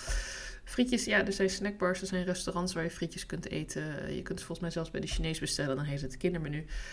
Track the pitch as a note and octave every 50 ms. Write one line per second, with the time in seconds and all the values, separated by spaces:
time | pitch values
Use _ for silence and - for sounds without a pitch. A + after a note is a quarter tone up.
0 | - - - - - - - - - - - - - - - - B3 B3 A#3+ A3+
1 | - A3 G#3 G3 - G3+ G3 - G3 F#3+ - - G3 G#3 G3+ - F#3 F3+ F#3 F#3
2 | F#3+ F#3 F#3 F3+ F3+ F#3 F3+ F3+ - E3+ F3 F3 F3+ F#3 F#3 E3+ D#3+ E3+ - -
3 | E3+ E3 - - - - - E3+ - - - D3+ D#3 - - D3+ D#3 D#3 D3 -
4 | D3 D3 C#3+ - - - - F3+ - - E3+ - E3+ E3+ - E3+ E3 - - D#3
5 | D3 E3 - - E3 D#3+ D#3+ D#3 D3 C#3+ - - D3 C#3 C3+ C#3 D3 C#3+ C#3 C#3+
6 | C#3 C3 - - - F3 F3 E3 D#3 D3 D3 D3+ D#3+ - - - - -